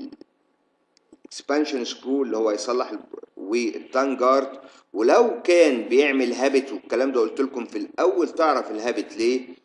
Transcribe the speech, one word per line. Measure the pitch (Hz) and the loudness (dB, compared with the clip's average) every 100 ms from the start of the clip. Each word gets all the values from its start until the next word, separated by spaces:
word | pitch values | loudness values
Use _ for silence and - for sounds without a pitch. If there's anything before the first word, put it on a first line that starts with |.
| - - - _ _ _ _ _ _ _ _ - | -14 -16 -20 _ _ _ _ _ _ _ _ -20
الاكسبانشن | - - - 147 151 139 117 | -20 -12 -4 -2 -2 -4 -6
سكرو | - 123 139 | -8 -4 -2
اللي | 127 110 | -2 0
هو | 110 | 0
يصلح | 104 - 123 113 | -2 -2 -4 -4
ال-، | 107 - - - - | -10 -14 -18 -18 -12
والتانج | 95 117 117 - - 131 139 123 | -4 -2 -2 -6 -4 -2 0 2
جارد، | 123 135 135 - - - _ | 2 2 0 -8 -20 -20 _
ولو | 95 117 190 247 175 | 0 4 4 4 0
كان | - 175 156 120 | 4 6 6 2
بيعمل | 104 127 147 135 120 | 2 4 4 2 0
هابت | 117 135 135 131 | 0 2 2 0
والكلام | 101 - 117 135 | -8 -4 -2 0
ده، | 127 | 0
قلت | 110 - | 0 0
لكم | 135 120 113 | -4 -4 -8
في | 107 | -8
الاول | 101 - 170 190 151 | -8 0 0 2 0
تعرف | - 156 131 107 | 2 2 0 -2
الهابت | 107 120 113 - 104 | -6 -4 -4 -6 -2
ليه؟ | 117 127 107 85 | 0 0 -4 -18